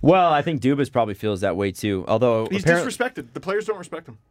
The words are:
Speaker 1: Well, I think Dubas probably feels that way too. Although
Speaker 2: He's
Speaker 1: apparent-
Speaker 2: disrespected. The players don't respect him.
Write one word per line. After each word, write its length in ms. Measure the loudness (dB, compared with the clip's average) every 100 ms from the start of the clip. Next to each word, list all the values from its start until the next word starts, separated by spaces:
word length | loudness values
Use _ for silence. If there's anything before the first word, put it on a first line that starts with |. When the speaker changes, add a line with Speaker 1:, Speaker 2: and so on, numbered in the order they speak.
Speaker 1:
Well, 300 | 6 6 6
I 80 | 2
think 200 | 0 0
Dubas 300 | 0 0 0
probably 220 | 0 -2
feels 260 | -2 -4 -2
that 140 | -2 -2
way 160 | -2
too. 320 | -2 -2 -2 0
Although 380 | 2 2 0 -2
Speaker 2:
He's 120 | -2
Speaker 1:
apparent- 240 | 0 0 0
Speaker 2:
disrespected. 380 | -4 -6 -6 -14
The 60 | -14
players 260 | -6 -6 -4
don't 120 | -8
respect 280 | -8 -14 -14
him. 80 | -20 _